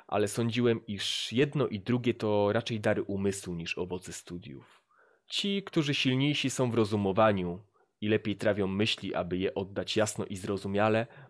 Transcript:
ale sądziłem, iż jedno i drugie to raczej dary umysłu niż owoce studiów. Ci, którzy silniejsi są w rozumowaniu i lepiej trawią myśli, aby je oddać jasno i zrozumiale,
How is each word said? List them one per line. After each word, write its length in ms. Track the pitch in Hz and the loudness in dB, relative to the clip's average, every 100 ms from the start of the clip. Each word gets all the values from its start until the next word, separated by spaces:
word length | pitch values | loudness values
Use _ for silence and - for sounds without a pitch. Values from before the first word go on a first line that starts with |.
| - | -4
ale 220 | 104 104 | 0 0
sądziłem, 580 | - 117 117 117 113 - | 0 -2 2 2 2 -2
iż 460 | 98 - - - | -6 -4 -4 -2
jedno 360 | 113 147 143 127 | 0 2 2 -2
i 120 | 104 | -2
drugie 340 | 107 123 120 | 0 2 2
to 380 | 113 110 104 101 | 0 0 2 4
raczej 280 | 110 - 113 | 2 -2 -2
dary 220 | 110 101 | 0 0
umysłu 520 | - 98 98 95 90 | -2 -2 0 -2 -6
niż 240 | 85 82 - | -8 -6 -6
owoce 340 | 90 90 - | -6 -6 -8
studiów. 720 | - - 87 - 67 - - _ _ _ _ _ | -14 -12 -12 -12 -16 -18 -20 _ _ _ _ _
Ci, 360 | - 202 196 | -4 -2 -2
którzy 320 | 196 170 151 | 0 0 0
silniejsi 560 | 175 135 127 143 143 135 | 0 2 2 2 2 -2
są 200 | - 127 | 0 2
w 40 | |
rozumowaniu 880 | 113 104 107 98 98 110 98 87 90 - _ _ _ | 2 2 2 2 6 6 4 0 -6 -12 _ _ _
i 80 | 107 | 0
lepiej 280 | 107 107 95 | 2 0 0
trawią 300 | 107 104 95 | 2 2 0
myśli, 480 | 95 110 - 98 | 0 0 0 -4
aby 240 | - 87 90 | -4 -2 -2
je 160 | 95 | -2
oddać 420 | 98 95 95 90 107 | -2 -6 -6 -2 0
jasno 280 | 104 - - | 0 -2 -6
i 100 | 98 | -6
zrozumiale, 680 | 104 98 98 101 110 110 117 - | -4 -4 0 2 4 2 0 -10